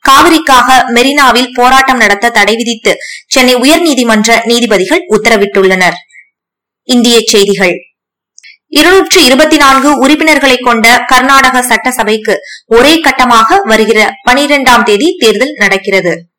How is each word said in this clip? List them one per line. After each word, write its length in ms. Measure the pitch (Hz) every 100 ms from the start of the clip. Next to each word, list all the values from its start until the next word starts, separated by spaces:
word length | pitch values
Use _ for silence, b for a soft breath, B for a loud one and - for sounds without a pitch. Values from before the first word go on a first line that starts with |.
| 240
காவிரிக்காக 600 | 269 339 320 311 254 247 262 240
மெரினாவில் 580 | 233 262 285 262 233 254 254
போராட்டம் 420 | 247 262 262 247
நடத்த 300 | 208 202 233 233
தடை 180 | 202 226
விதித்து 320 | 233 226 214 - B B B
சென்னை 200 | 269 247 247
உயர்நீதிமன்ற 760 | 262 330 339 254 233 214 214 233 220
நீதிபதிகள் 540 | 233 233 202 185 339 - 208
உத்தரவிட்டுள்ளனர். 800 | 233 220 202 202 190 185 180 170 _ b b _ _ _ _ _ -
இந்திய 300 | 247 240 233 220
செய்திகள். 420 | 214 196 196 185 180 - _ _ _ _ _ B B _ 294
இருநூற்று 400 | 311 381 370 370 269
இருபத்தி 320 | 262 311 311
நான்கு 280 | 277 269 277 277
உறுப்பினர்களை 580 | 262 302 320 294 269 247
கொண்ட 380 | 247 226 226 247 -
கர்நாடக 520 | 254 262 269 254 247 247
சட்டசபைக்கு 680 | 226 - - 214 220 214 180 B B _ 226
ஒரே 180 | 269 320
கட்டமாக 640 | 320 - 247 233 214 381 220
வருகிற 400 | 220 214 220 208 -
பனிரெண்டாம் 640 | - 254 285 285 254 233 220
தேதி 200 | 202 302 370
தேர்தல் 340 | 226 208 262 302
நடக்கிறது. 540 | 202 196 190 190 175 170 -